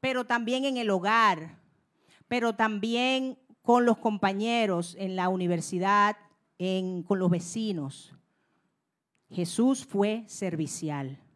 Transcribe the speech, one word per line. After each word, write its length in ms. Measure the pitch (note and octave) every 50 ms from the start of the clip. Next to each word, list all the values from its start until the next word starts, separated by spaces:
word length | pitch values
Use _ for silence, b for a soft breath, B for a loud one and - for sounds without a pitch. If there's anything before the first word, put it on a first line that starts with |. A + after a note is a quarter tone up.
Pero 240 | - C4 C4 B3+ B3
también 400 | - A#3+ A#3+ A#3 G#3+ B3 C4 C4+
en 120 | C#4 C4
el 140 | B3 A#3 G#3+
hogar, 680 | G3 F#3 E3+ G3+ A3 A#3 A3+ G#3 F#3 D#3+ D#3+ E3 - - _ _ _ _ _ _ _ b b b b b b _
pero 260 | A#3+ B3 A#3 A#3 A3
también 840 | - A3+ A3 G#3+ G3+ G3 A3+ A#3 A#3 B3 B3+ C4 C4 C4 C4 B3+ _ _ _ - _ _
con 220 | - A#3+ B3 A#3+
los 140 | A#3+ A3+ -
compañeros 960 | - A#3 G#3+ F#3+ - F#3+ G3 G3 G#3+ A#3 A#3 A#3 A3+ G3+ F#3 E3+ F3 F3 E3+ -
en 180 | G3 F#3 F#3
la 120 | F#3 F3+ F#3
universidad, 880 | F#3+ F#3 F3+ F3 F3 E3 D#3+ - F#3+ F3+ F3+ G3 G3+ G#3 G3+ G#3 G#3 - - _ _ _ _ _ _ _
en, 440 | F3+ F#3 F#3 F#3 F#3 F#3 F#3 F3+ E3+
con 160 | - G3+ F#3+
los 120 | F#3 F3
vecinos. 840 | F3 E3+ F3 - - A3+ A3 G#3+ G3 E3 C#3+ C3+ C3+ - - - - _ _ _ _ _ _ _ _ _ _ _ _ _ _ _ _ _ _ _ _ _ _ _
Jesús 540 | - F3+ F3+ E3+ - - A#3 B3+ C4+ C4+ -
fue 400 | - - G3 G3+ G#3 G#3+ A3+ A3
servicial. 920 | - - - G3+ F#3 E3 D#3+ D#3+ C#3+ - - - D#3 D3 C#3+ C#3 C3 C3+ C#3 _ _ _